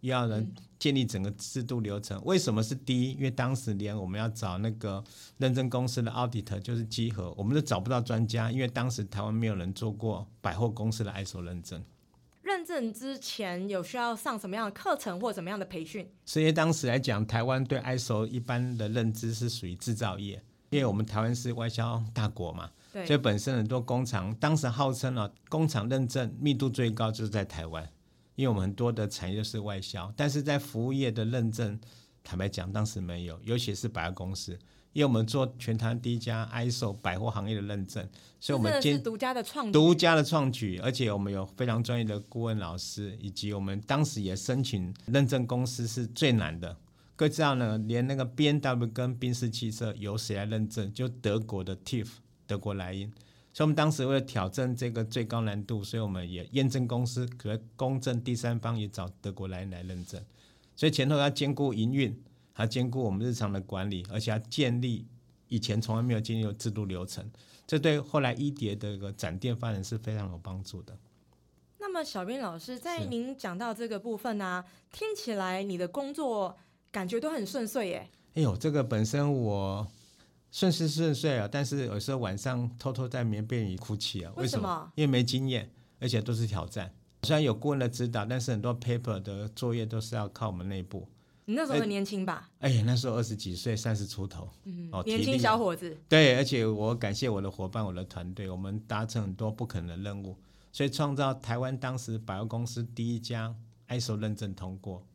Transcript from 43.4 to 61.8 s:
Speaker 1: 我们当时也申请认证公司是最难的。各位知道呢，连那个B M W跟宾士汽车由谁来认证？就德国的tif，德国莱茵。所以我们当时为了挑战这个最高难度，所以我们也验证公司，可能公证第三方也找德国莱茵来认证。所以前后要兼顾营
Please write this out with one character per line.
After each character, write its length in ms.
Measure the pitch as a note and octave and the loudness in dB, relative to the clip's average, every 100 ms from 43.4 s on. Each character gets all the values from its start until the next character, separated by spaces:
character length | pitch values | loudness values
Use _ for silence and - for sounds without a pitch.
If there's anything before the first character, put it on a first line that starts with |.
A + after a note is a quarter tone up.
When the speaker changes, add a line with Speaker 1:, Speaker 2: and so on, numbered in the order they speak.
| G#2 | -4
Speaker 1:
我 80 | G2+ | -2
们 200 | G2 G2 | -2 -4
当 220 | G#2+ C#3 | 0 2
时 160 | D3+ - | 4 2
也 140 | G2 | -2
申 300 | F#2+ - B2+ | -2 0 0
请 280 | B2 G#2 F2+ G2 - | 2 0 -2 -6 2
认 180 | C3 C3+ | 4 6
证 180 | C3+ A#2+ | 4 2
公 180 | B2 | 0
司 220 | B2 B2 A#2 | 0 -2 -4
是 180 | A#2 A#2 | -2 -4
最 240 | A#2 D3+ | 2 6
难 260 | A#2 D#2+ E2 | 6 4 -2
的。 180 | E2+ F2 - _ - | -8 -10 -16 _ -20
各 100 | - | 2
位 60 | D#3 | 2
知 100 | D#3 | 4
道 140 | D3+ | 4
呢， 240 | C3 A#2+ A2 | 4 2 2
连 280 | G#2+ A#2 B2 | 2 2 2
那 80 | |
个 80 | C#3 | 2
B 240 | A#2+ B2 D3+ | -2 4 4
M 120 | D3 | 6
W 280 | C3+ B2 A#2 | 4 2 2
跟 300 | A2+ B2 B2 | 0 -2 0
宾 140 | B2+ | 0
士 160 | B2 B2 | 0 0
汽 240 | A2 A2+ | 0 -4
车 220 | A2 A2+ G2+ | -2 -4 -4
由 220 | G2+ G#2+ | -4 -4
谁 180 | A2 G#2 | -2 -2
来 80 | |
认 240 | G2+ A2 G#2+ | 0 0 0
证？ 240 | - G2+ | 0 -4
就 160 | G#2+ B2+ | -2 -4
德 320 | B2 A2 G#2+ | 0 2 2
国 240 | A2 G2 | 0 -4
的 100 | F#2 F#2+ | -4 -6
tif， 300 | - B2+ G#2+ - - _ _ | -4 -4 -4 -10 -20 _ _
德 120 | G#2 | -2
国 160 | G#2+ | -2
莱 180 | G2 F2+ | -2 -4
茵。 180 | F#2+ G2+ - - - _ | -4 -6 -10 -20 -20 _
所 80 | - | 0
以 20 | |
我 20 | D#3 | 2
们 80 | |
当 160 | D3 D3+ | 4 4
时 140 | D#3 | 4
为 100 | C3 | 4
了 60 | C3+ | 2
挑 280 | C3+ - F#2+ | 2 0 0
战 280 | A#2 B2+ B2 | 0 0 0
这 140 | B2 | -2
个 120 | A2+ | 0
最 220 | A2 A#2 | -2 -2
高 160 | A2 A#2 | -2 0
难 240 | A2 G2+ | 0 -2
度， 180 | G2+ A2 | -2 -4
所 160 | G2 A#2 | -2 -2
以 40 | |
我 40 | G#2+ | -2
们 240 | F#2 F2 | -2 -4
也 160 | F2+ F2 | -6 -2
验 160 | B2+ C3+ | 2 4
证 180 | C3 B2 | 4 0
公 200 | A#2+ A#2+ | 2 0
司， 200 | B2 A#2+ - | 0 -4 -4
可 100 | G#2 | -4
能 100 | A2 - | -4 -6
公 240 | - B2+ C3 | -4 0 0
证 240 | B2+ A#2+ | 0 0
第 140 | B2 A#2+ | 0 0
三 240 | A#2+ A#2 | 0 0
方 180 | A2+ A#2 | 0 -2
也 80 | G#2 | -2
找 200 | - F2+ F#2+ | -4 -8 -6
德 100 | G#2 | -8
国 160 | F#2+ F#2+ | -6 -6
莱 140 | F#2 | -6
茵 80 | F#2+ | -6
来 120 | F2+ | -8
认 200 | F2+ F#2 | -8 -8
证。 180 | F2+ F#2 - - - _ _ | -8 -12 -14 -20 -20 _ _
所 120 | - D3+ | 2 2
以 60 | |
前 160 | D3 C3+ | 4 4
后 80 | D3+ | 6
要 140 | C#3+ | 4
兼 240 | C#3+ C#3+ | 4 0
顾 180 | C#3 C#3+ | 2 2
营 180 | A2+ | 2